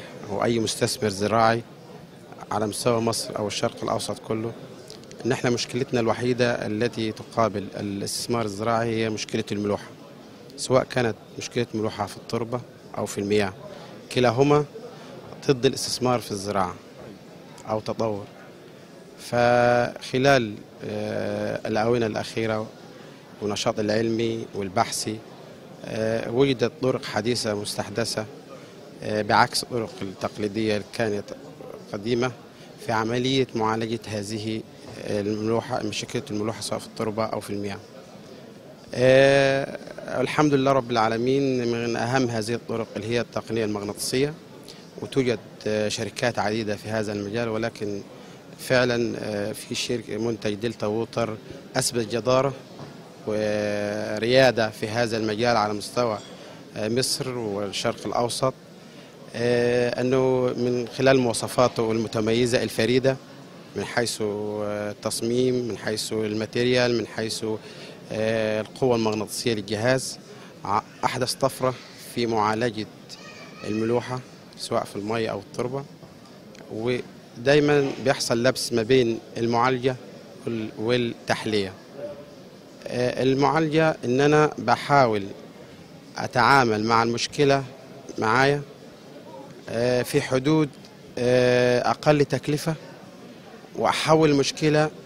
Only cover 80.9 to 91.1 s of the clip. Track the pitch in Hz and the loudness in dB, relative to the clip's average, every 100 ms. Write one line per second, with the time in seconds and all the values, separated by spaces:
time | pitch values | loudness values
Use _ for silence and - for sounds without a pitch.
80.9 | 123 117 - - 117 113 107 95 98 - | 0 0 -4 -2 0 0 0 -2 -6 -16
81.9 | - - - - - - - - - - | -12 -12 -12 -16 -20 -20 -20 -20 -16 -6
82.9 | 123 123 - 131 135 139 151 160 156 160 | -2 0 2 2 4 4 4 4 4 4
83.9 | - 120 127 147 151 151 - 110 113 - | 2 0 4 6 6 6 2 2 2 6
84.9 | 143 123 107 98 - - - - - - | 6 6 4 -4 -10 -18 -18 -20 -20 -20
85.9 | - - - 110 127 113 139 120 107 110 | -20 -12 -6 0 4 8 8 8 4 4
86.9 | 113 113 117 - - 139 139 131 - - | 4 4 0 -2 2 4 4 0 -12 -18
87.9 | - - - 110 120 135 143 139 - - | -16 -10 -2 2 6 6 4 -4 -16 -20
88.9 | - - - - - - - - 113 123 | -20 -20 -18 -16 -16 -16 -16 -6 -2 2
89.9 | 123 117 143 - 131 135 156 147 - - | 2 2 0 2 0 4 4 2 -4 -20
90.9 | - - | -20 -10